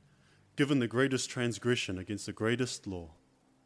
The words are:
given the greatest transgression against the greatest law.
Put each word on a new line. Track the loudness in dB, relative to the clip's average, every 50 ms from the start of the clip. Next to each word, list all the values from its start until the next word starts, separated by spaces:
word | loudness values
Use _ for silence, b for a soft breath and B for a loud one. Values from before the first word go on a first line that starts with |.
| b b b b b b b b b b _
given | 0 2 4 4 4
the | 2
greatest | 2 2 2 2 2 2 0 -2 -4
transgression | -2 -2 -2 -2 -2 0 0 2 2 2 0 -4 -4
against | -6 -4 -6 -6 -6 -6
the | -8 -4
greatest | 0 0 2 2 2 0 -2 -4 -6 -8
law. | -8 -8 -8 -10 -12 -16 -20 _ _ _ _ _ _ _ _ _